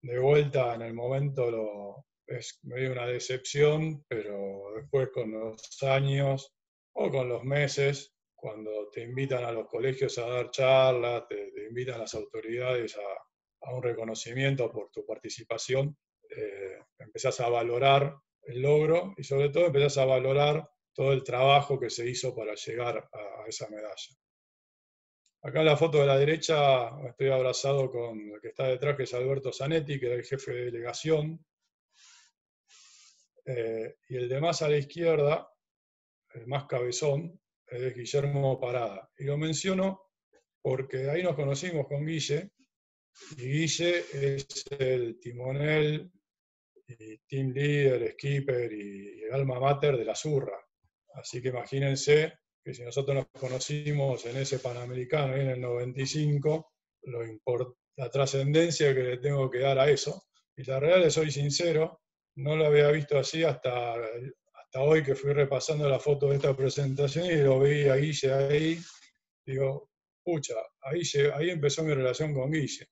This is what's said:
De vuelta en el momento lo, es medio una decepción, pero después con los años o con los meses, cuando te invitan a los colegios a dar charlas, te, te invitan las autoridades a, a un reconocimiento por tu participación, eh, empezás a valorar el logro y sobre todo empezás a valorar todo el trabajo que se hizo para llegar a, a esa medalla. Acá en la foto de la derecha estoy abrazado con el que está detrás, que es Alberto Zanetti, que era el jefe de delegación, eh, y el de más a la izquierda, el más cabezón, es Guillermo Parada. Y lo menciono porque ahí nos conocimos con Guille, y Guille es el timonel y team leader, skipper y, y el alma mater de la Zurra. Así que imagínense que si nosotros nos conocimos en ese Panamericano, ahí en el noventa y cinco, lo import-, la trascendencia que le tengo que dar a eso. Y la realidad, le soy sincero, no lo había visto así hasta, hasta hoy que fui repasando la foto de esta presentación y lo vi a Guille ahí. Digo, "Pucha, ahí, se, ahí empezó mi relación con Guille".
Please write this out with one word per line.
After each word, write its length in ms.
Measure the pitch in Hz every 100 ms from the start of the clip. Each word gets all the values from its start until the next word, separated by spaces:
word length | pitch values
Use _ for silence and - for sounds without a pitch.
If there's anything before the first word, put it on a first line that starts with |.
De 180 | 127 123
vuelta 560 | 135 147 147 135 123 117
en 60 |
el 120 | 117
momento 560 | 117 120 135 143 135 120
lo, 580 | 113 107 104 101 101 - _ -
es 320 | 127 113 -
medio 280 | 135 123 131
una 140 | 127 120
decepción, 960 | 123 - 127 - 143 147 151 160 151 _
pero 680 | 117 104 101 98 98 98 107
después 320 | 143 139 131
con 180 | - 113
los 500 | 110 110 110 - -
años 720 | 135 135 139 139 139 139 - _ _ _ _
o 180 | - -
con 200 | 135 123
los 160 | 120 127
meses, 680 | 143 143 143 139 139 - _ _ _
cuando 540 | 117 110 107 107 104
te 140 | -
invitan 420 | 117 127 135 127 120
a 80 |
los 120 | 117 107
colegios 520 | 120 127 131 127 -
a 100 | 117
dar 240 | 123 120
charlas, 760 | - 131 131 131 123 120 120 -
te, 220 | 104 101
te 160 | - 107
invitan 340 | 117 127 120
las 120 | 110 113
autoridades 840 | 104 110 110 120 127 123 113 104
a, 720 | 101 95 - _ _ _ -
a 40 |
un 80 | 127
reconocimiento 880 | 123 113 113 107 - 123 139 135 117
por 220 | 107 101
tu 140 | - 104
participación, 920 | 107 - - 113 113 - 131 143 147 _ _ _
eh, 500 | - 107 98 95 95 _ _
empezás 400 | 113 110 131 120
a 80 | 120
valorar 680 | 120 117 120 135 139 139 - _ _ -
el 160 | 120
logro 520 | 135 151 156 165 185 196
y 80 |
sobre 240 | 139 139 143
todo 200 | 147 175
empezás 320 | 139 143 139
a 60 | 131
valorar 640 | 131 131 135 147 151 160 _ _
todo 200 | - 135
el 100 | 135
trabajo 560 | 127 123 135 143 139 135
que 100 | 120
se 200 | - 120
hizo 260 | 123 131 117
para 200 | 107 104
llegar 420 | - 113 120 -
a, 440 | - 113 101 104
a 60 | 110
esa 220 | - 113
medalla. 480 | 107 107 - - _ _ _ _ _ _ _ _ _ _ _ _ _
Acá 160 | - -
en 40 | 156
la 120 | 143
foto 220 | 160 147
de 80 | 139
la 100 | 135
derecha 720 | 143 156 - 156 143 131 117 127 123
estoy 220 | - 135
abrazado 600 | 135 127 123 139 139 131
con 300 | 120 117 110
el 220 | 104 104
que 80 | 113
está 180 | - 135
detrás, 300 | 127 143 139
que 60 |
es 100 | 123
Alberto 400 | 123 131 139 131
Zanetti, 440 | - 143 165 147 139
que 100 | 123
era 80 | 123
el 100 | 120
jefe 260 | 135 -
de 140 | 120 123
delegación, 800 | 120 120 117 156 156 156 165 _ _ _ _ _ _ - - _ _ _ _ _ - - - - _ _ _ -
eh, 500 | 123 113 113 113 - _
y 80 | 131
el 100 | 123
de 140 | 131
más 200 | 165 165
a 60 | 156
la 80 | 147
izquierda, 760 | 139 165 165 156 143 160 - _ _ _ _ _ _ _ _
el 120 | 117 117
más 200 | 139 -
cabezón, 760 | 131 123 120 151 143 170 180 _ _ _
es 280 | 123 127 117
Guillermo 640 | 117 143 143 143 135 127
Parada. 500 | 123 123 117 95 - _
Y 60 |
lo 140 | 139 147
menciono 640 | 156 156 190 190 190 196 _ _ _ _ _ _
porque 480 | 135 131 135 131 135
ahí 140 | 160
nos 120 | 180 151
conocimos 520 | 139 139 180 165 135
con 180 | 143 156
Guille, 460 | 160 - 147 196 _ _ _ _ _ _ _ - 151
y 40 |
Guille 600 | 123 147 160 - 170 175 170
es 540 | 143 139 139 - - - 143
el 380 | 131 127 117 110
timonel 880 | 120 120 127 135 147 156 151 151 180 _ _ _ _ _ _ _ _
y 320 | 117 110 110 _
team 240 | 135 135
leader, 580 | 123 143 147 139 123 113
skipper 600 | - 143 139 139 123 120
y, 460 | 107 101 98 101 -
y 40 |
el 100 | 110
alma 240 | 135 135 127
mater 400 | 135 139 147 131
de 60 |
la 120 | 110 104
Zurra. 420 | 156 143 120 98 _ _ _ _ _
Así 280 | 139 - 131
que 60 | 123
imagínense 920 | 123 104 135 139 135 - 151 160 - _ _
que 120 | -
si 100 | -
nosotros 320 | 120 135 139 139
nos 120 | 123 -
conocimos 840 | 131 127 - 147 147 147 139 123 117
en 120 | 127
ese 220 | 135 131
Panamericano, 760 | 127 120 123 127 123 156 139
ahí 80 | 135
en 80 | 135
el 100 | 127
noventa 400 | 123 120 123 127
y 40 | 135
cinco, 680 | 156 147 143 151 156 160 _ _ _
lo 220 | - 120 113
import-, 500 | 110 - 120 127 - _ -
la 140 | 127
trascendencia 840 | 139 135 135 139 151 170 156 147
que 100 | 131
le 140 | 127 123
tengo 320 | 139 143 131
que 100 | 123
dar 200 | 139 135
a 100 | 139
eso. 360 | 143 - - _ _ _ -
Y 80 |
la 160 | 131 135
realidad, 260 | 147 185 170
le 60 |
soy 200 | 156 156
sincero, 720 | 139 143 139 175 156 165 - _ _ _ -
no 220 | 139 156
lo 80 | 151
había 260 | 147 147
visto 260 | 151 143 143
así 260 | 131 160
hasta, 500 | 160 135 131 123 120
hasta 880 | 117 113 120 131 - _ - - 131
hoy 220 | 143 160
que 120 | 139 131
fui 180 | 139
repasando 540 | 143 139 135 - 151 147
la 100 | 131
foto 300 | 147 139 143
de 60 | 139
esta 200 | 143 131
presentación 720 | 135 135 139 135 143 139 180
y 120 | 160
lo 240 | 139 131
vi 260 | 139 147 139
a 80 | 135
Guille 380 | 147 147 135
ahí. 440 | 135 139 147 156 165 170 - _ _ _ _ -
Digo, 440 | 135 135 139 - _ _ _
"Pucha, 340 | - 165 135 113 - _
ahí, 220 | 135 165 165
se, 260 | 143 143
ahí 180 | 143 170
empezó 340 | 175 143 139
mi 100 | 160
relación 400 | 143 127 123 156
con 180 | 143 131
Guille". 360 | 156 131 - -